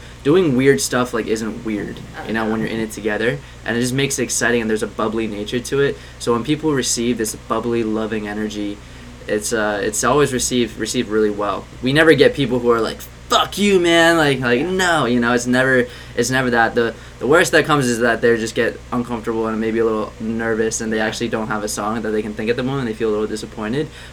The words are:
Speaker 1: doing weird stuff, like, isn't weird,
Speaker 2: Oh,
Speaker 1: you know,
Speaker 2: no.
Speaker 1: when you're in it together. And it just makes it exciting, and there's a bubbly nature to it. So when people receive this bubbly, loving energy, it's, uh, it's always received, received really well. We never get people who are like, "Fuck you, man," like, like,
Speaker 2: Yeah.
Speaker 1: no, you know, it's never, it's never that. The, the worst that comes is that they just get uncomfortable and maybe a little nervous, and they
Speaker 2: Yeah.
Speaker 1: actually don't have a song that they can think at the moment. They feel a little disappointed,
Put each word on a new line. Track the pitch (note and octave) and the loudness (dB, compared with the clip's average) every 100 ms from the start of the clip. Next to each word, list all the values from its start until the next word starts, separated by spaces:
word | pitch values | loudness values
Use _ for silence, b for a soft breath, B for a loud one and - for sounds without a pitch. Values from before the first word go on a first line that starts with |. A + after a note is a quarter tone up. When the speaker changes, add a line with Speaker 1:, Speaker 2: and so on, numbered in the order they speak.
| B B | B B
Speaker 1:
doing | C3+ F3+ E3+ B2+ | 2 4 4 4
weird | C#3 B2+ | 4 4
stuff, | - B2+ B2 | 2 0 0
like, | A#2 G#2 | -2 -2
isn't | A2 A2 - | -2 -4 -6
weird, | A2 G#2 F#2 - - - | -6 -4 -6 -10 -12 -12
Speaker 2:
Oh, | - | -6
Speaker 1:
you | |
know, | A2+ | -2
Speaker 2:
no. | A2 | -2
Speaker 1:
when | A2 | -2
you're | A2 | -2
in | A2+ | -4
it | A2 | -6
together. | G#2 G#2+ G#2+ A2+ C#3+ B B | -4 -4 0 -2 -2 B B
And | - A#2 | -4 -2
it | |
just | B2 | 0
makes | C3+ C#3 C3+ | 0 -2 -2
it | |
exciting, | A#2 - A#2 A#2+ | -4 0 2 2
and | A2 | 0
there's | G#2+ | -2
a | A2 | -2
bubbly | - A2 A2+ A2 | -2 -2 -2 -4
nature | G2+ G#2+ B2 | -6 -6 -6
to | - C#3 | -2 0
it. | C#3 - B - | 0 -2 B -6
So | - | 0
when | A#2 | 0
people | A#2 D3+ D#3 | 0 -2 0
receive | C#3 B2 B2 A#2 A2+ | 0 0 0 0 0
this | A2 | -2
bubbly, | - - A2+ A#2 A#2 | -6 -4 -4 0 0
loving | A2 G#2+ G#2+ A2 G#2 | 0 -2 -2 -4 -4
energy, | G#2+ G#2+ G#2 G2+ G2+ B B B B - | -4 -4 -4 -8 -8 B B B B -4
it's, | G#2+ - | -4 0
uh, | A#2 G#2+ G#2 | 0 0 0
it's | G#2+ - | -2 0
always | B2 C#3+ C3+ | 2 4 2
received, | B2 - B2 A2 - | 0 0 0 0 -2
received | A2+ B2+ G#2 | -4 -2 0
really | G#2+ G#2+ | 2 2
well. | G#2 G2+ F#2+ - - | 0 -2 -4 -8 -6
We | B2 | 0
never | D3 D#3 | 4 6
get | D3 C3 | 8 6
people | - C3+ B2 | 4 0 2
who | A#2+ | 2
are | A#2 | 2
like, | G#2 - - - - | 0 -4 -14 -18 -2
"Fuck | A3+ - - | 0 0 0
you, | G3+ F#3+ | 4 4
man," | F3 E3+ E3 E3 | 4 6 6 6
like, | D3 B2+ | 4 2
like, | B2 B2 | 2 2
Speaker 2:
Yeah. | E3+ | 2
Speaker 1:
no, | F#3 F3+ D#3+ A#2+ | 0 2 2 2
you | B2 | 2
know, | A#2+ | 2
it's | B2 B2 | 2 2
never, | B2 C3 B2+ A#2+ B B - | 2 4 4 2 B B -2
it's | A#2+ | 0
never | C3 B2+ | 0 2
that. | A#2 A2+ | 4 4
The, | A#2 A#2 - B - | 2 0 -4 B -6
the | A#2 | 4
worst | E3 E3+ | 4 6
that | D#3+ | 4
comes | C#3 D3 B2 | 4 2 2
is | A2+ | 2
that | A#2+ A2+ | 2 4
they | A#2+ A#2 | 4 2
just | A2 - | 0 0
get | A2+ - - | 0 -2 -4
uncomfortable | B2 A#2 A#2 G#2+ A2+ A2 | -4 -4 -4 -4 -2 -2
and | A2 | 0
maybe | A2+ A2+ | 0 2
a | |
little | A2+ A2 G#2 - | 2 0 -4 -6
nervous, | A2+ A2+ A2+ A2 A2 A2 | -6 -2 0 0 0 -2
and | A2+ | -2
they | A2 | -2
Speaker 2:
Yeah. | A2 | -2
Speaker 1:
actually | G#2+ A#2 | -2 -4
don't | A#2 A2 | -4 -4
have | G#2+ | -4
a | G#2 | -4
song | - G#2 A#2 | -4 -4 -4
that | A2 | -2
they | G#2+ | -2
can | G#2+ | -2
think | G#2+ A2 | -4 -2
at | A#2+ | -2
the | |
moment. | B2+ C#3 A#2+ | -2 -2 -4
They | |
feel | A2 A2+ | -2 0
a | |
little | G#2+ G#2+ | 0 -2
disappointed, | A2 A2+ - G#2+ C3+ D3+ B B | -4 -8 -8 -4 -4 -4 B B